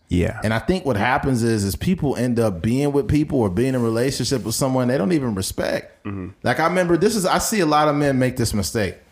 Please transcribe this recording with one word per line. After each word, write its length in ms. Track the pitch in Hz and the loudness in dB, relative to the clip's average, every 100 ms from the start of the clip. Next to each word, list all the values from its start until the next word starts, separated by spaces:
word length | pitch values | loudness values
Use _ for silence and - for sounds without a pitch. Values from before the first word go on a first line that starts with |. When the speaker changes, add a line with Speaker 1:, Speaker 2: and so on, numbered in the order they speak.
| - | -4
Speaker 1:
Yeah. 300 | 87 87 - | 0 0 -2
Speaker 2:
And 120 | - | -2
I 60 | 110 | -2
think 260 | - 185 139 | 0 -2 0
what 100 | 104 | 0
happens 480 | 120 143 143 123 | 2 0 0 0
is, 220 | 117 110 98 | 0 0 -2
is 100 | - | -2
people 400 | 180 185 139 101 | -2 0 0 -2
end 240 | 123 117 | 0 0
up 220 | 110 85 | 0 0
being 320 | 107 127 143 | -2 0 0
with 160 | 139 127 | 0 2
people 300 | 147 151 143 | 0 2 0
or 80 | 104 | 0
being 200 | 90 131 | 2 0
in 60 | 131 | 0
a 40 | |
relationship 680 | 117 113 135 135 120 131 98 | 0 0 0 -2 -2 -2 -2
with 100 | - | -2
someone 320 | 135 131 123 | 0 0 0
they 100 | 139 | 0
don't 140 | 190 | 2
even 240 | 160 127 98 | 0 0 -2
respect. 680 | 95 - - - - - 104 | -4 -4 -4 -4 -6 -14 -10
Speaker 1:
Mm-hmm. 240 | 98 90 - | -8 -10 -6
Speaker 2:
Like, 180 | 110 127 | -2 0
I 60 | 165 | 2
remember, 280 | 185 175 165 | 2 2 2
this 180 | 208 | 2
is, 120 | 226 175 | 2 0
I 140 | 170 | 0
see 200 | - 220 | 0 0
a 60 | 156 | 2
lot 240 | 151 151 | 4 4
of 60 | 147 | 2
men 200 | 143 131 | 2 2
make 200 | 127 127 | 0 0
this 160 | 113 | -2
mistake. 420 | 104 98 113 95 - - | -2 -2 -2 -2 -4 -18